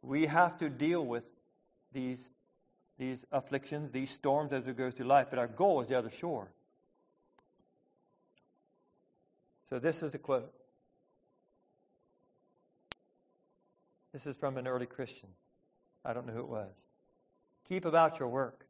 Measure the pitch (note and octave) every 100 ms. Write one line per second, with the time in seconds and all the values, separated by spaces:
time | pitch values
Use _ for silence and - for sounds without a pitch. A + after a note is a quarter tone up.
0 | B2+ C#3 D#3 D#3+ F3 F3 D#3 B2+ D3+ F3
1 | C3+ A#2 - _ _ _ _ _ _ C3+
2 | B2+ B2+ - _ _ _ _ _ _ -
3 | C3 B2+ - C3+ - C3+ - D3 D3+ B2+
4 | C3+ - C#3+ C#3+ D3+ C3+ B2 A#2+ B2+ B2+
5 | B2 C#3 B2+ B2+ A#2+ G#2+ G3 D#3 A#2 B2+
6 | A2+ - E3+ C3+ G2 _ _ _ _ _
7 | _ _ _ _ _ _ _ _ _ _
8 | _ _ _ _ _ _ _ B5+ _ _
9 | _ _ _ _ _ _ _ C3 C#3+ D#3+
10 | D#3 C#3+ - C3 - - - _ _ _
11 | _ _ _ _ _ _ _ _ _ _
12 | _ _ _ _ _ _ _ _ _ -
13 | _ _ _ _ _ _ _ _ _ _
14 | _ C#3 C#3+ C3+ C#3+ C3 B2+ B2+ B2 -
15 | B2+ - - - _ _ _ _ _ _
16 | - A#2+ B2+ A2+ B2+ A2 G2 F#2+ - _
17 | _ _ _ _ _ _ - F#3 F3+ D#3+
18 | E3 - B2+ B2+ B2+ - -